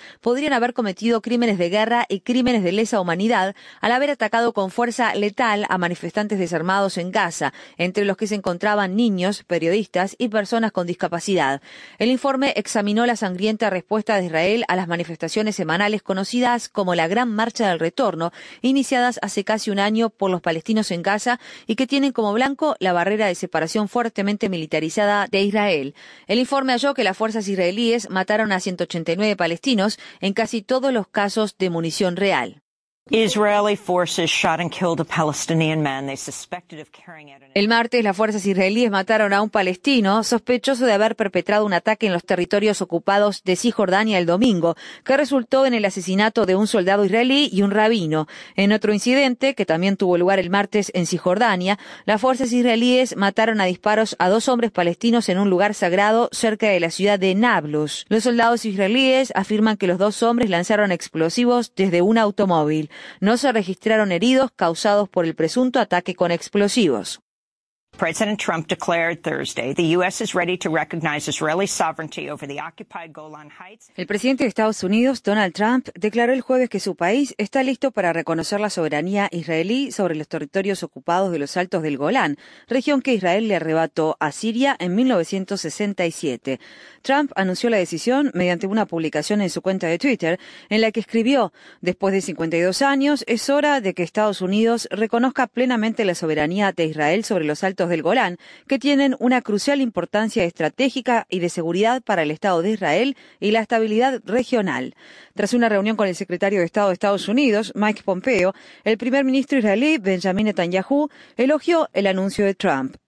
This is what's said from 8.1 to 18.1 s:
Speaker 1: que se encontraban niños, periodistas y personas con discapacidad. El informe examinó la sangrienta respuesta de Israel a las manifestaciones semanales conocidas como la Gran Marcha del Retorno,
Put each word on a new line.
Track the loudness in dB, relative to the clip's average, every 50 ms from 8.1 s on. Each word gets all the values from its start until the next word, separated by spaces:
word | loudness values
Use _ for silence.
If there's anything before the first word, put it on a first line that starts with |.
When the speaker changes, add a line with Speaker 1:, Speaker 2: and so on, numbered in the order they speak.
| -2
Speaker 1:
que | -2 -2
se | -4 -4
encontraban | -4 -4 -4 -4 -2 0 0 0 0 0 0 0
niños, | 0 2 2 0 0 0 -2 -2 -4 -4
periodistas | -4 -2 0 0 0 0 0 0 -2 -2 -2 -2 -2 -4 -4
y | -4
personas | -2 -2 -2 -2 -2 -2 -2 0 -2
con | -2 -2 -4
discapacidad. | -4 -4 -4 -4 -4 -4 -4 -2 0 0 2 2 0 0 -4 -6 -12 -20 -20 -20 -12 -6
El | -2 0 0
informe | 0 0 0 0 0 0 0 -2 -2
examinó | -2 -4 -4 -2 -2 0 0 0 0 2
la | 0 0
sangrienta | -2 -4 -4 -4 -2 -2 -2 -2 0 -2 -2
respuesta | -2 -4 -4 -2 -4 -2 0 0 0
de | 0 0
Israel | 0 0 0 2 2 2 0 0
a | 0 -2
las | -2 -2
manifestaciones | -2 -4 -4 -4 -6 -8 -8 -8 -4 -4 -2 -2 -2 -4
semanales | -4 -2 -2 0 0 0 0 -2 -2 -4
conocidas | -4 -4 -4 -4 -4 -2 0 0 0 0 -2 -4 -6
como | -4 -2 -2 0 0
la | 0 0
Gran | 0 0 0 0 0
Marcha | -2 -2 -2 -2 -2 -2 0 0
del | 0 0
Retorno, | -2 -2 -2 0 -2 0